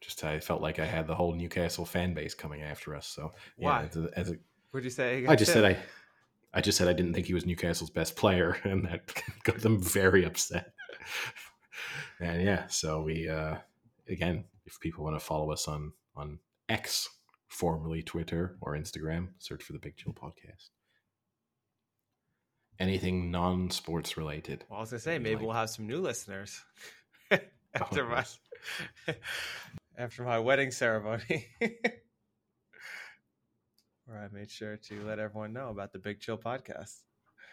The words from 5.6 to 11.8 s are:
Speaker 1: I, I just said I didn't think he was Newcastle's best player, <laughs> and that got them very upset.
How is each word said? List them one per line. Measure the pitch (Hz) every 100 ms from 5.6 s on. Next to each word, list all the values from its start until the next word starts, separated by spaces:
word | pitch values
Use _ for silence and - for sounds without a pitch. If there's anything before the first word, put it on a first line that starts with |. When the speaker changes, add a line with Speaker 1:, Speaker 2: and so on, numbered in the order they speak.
Speaker 1:
I, | 101 92 - - - _ _ _ _
I | 92
just | 101 -
said | 90
I |
didn't | 90 87
think | 87 87
he |
was | 87
Newcastle's | 90 82 85 82 82
best | - 80
player, | - 107 90 85 -
<laughs> |
and | 98 95
that | 87 85 - - - -
got | - -
them | 110 107
very | 92 101 95 95
upset. | 82 - - - - - - - - - - - - _ _ -